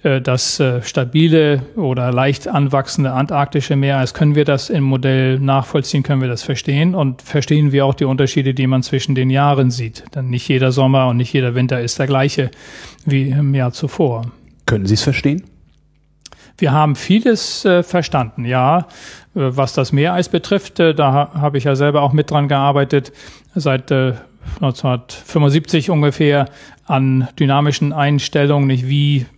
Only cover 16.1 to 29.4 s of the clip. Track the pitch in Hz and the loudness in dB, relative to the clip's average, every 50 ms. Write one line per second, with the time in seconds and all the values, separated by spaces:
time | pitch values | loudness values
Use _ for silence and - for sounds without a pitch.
16.1 | _ _ _ - - _ - - _ - 190 147 131 156 156 151 139 - - - | _ _ _ -20 -20 _ -20 -20 _ -2 0 2 4 2 2 2 0 -4 0 2
17.1 | 185 226 226 262 226 - - - - - - 180 180 175 170 - - 180 156 - | 2 2 4 2 0 0 -2 -8 -10 -2 0 2 2 2 2 0 -2 -2 -2 0
18.1 | - 139 - 110 - - 120 120 127 127 127 139 160 180 170 - - - - - | -2 -2 -2 -2 -6 -8 -4 -2 0 2 2 2 2 0 -2 -4 -16 -20 -20 -20
19.1 | - - - _ _ 190 139 131 127 139 135 127 - - 131 - - 139 147 170 | -20 -20 -20 _ _ -4 -2 -2 0 0 -2 0 0 -2 -2 0 0 0 2 2
20.1 | 180 180 175 - - 165 - - 202 196 - - - - 170 160 156 147 147 135 | 0 -2 -2 0 -2 -4 -2 0 -2 -2 -2 -6 -2 2 2 2 2 2 2 2
21.1 | 131 143 143 143 - 151 143 147 143 139 120 147 135 131 143 147 143 151 143 139 | 2 2 0 -2 -2 -2 -2 -2 -2 0 0 0 0 2 2 2 2 2 2 2
22.1 | 131 151 147 - 151 147 143 139 143 135 135 143 135 143 143 135 - 143 123 - | 2 0 0 0 0 0 0 2 0 2 2 2 2 2 0 2 0 -2 -2 -4
23.1 | - - - - - - _ - _ 190 139 151 131 131 131 - 147 131 131 131 | -18 -20 -20 -20 -20 -20 _ -8 _ -2 0 0 -2 -2 -2 -2 0 0 0 0
24.1 | 120 113 - _ _ _ - - - - 165 135 120 - - 135 123 120 - - | -2 -6 -12 _ _ _ -14 -14 -6 -2 -2 -2 -2 -2 -2 -2 -2 -2 -6 -12
25.1 | - - - - - 156 147 139 139 165 156 - - 165 - - 180 151 147 147 | -20 -20 -18 -4 0 2 2 4 2 2 0 0 -2 -2 0 0 0 2 2 0
26.1 | 135 - 160 147 143 143 135 131 - - - - - _ _ - - 131 135 135 | 0 2 2 2 2 2 0 -2 -6 -20 -20 -20 -20 _ _ -2 -2 0 2 2
27.1 | 131 131 127 127 - - 147 135 139 143 147 147 139 - 151 147 147 151 143 143 | 0 0 -2 -2 -2 -2 0 2 2 2 2 0 0 0 -2 -2 0 0 0 0
28.1 | 147 139 - - - 151 143 143 147 143 139 135 131 127 123 127 143 143 147 143 | 0 0 -2 -2 0 0 2 2 2 2 2 0 0 -2 -2 -2 0 0 2 2
29.1 | 143 135 120 - _ _ | 0 0 -2 -6 _ _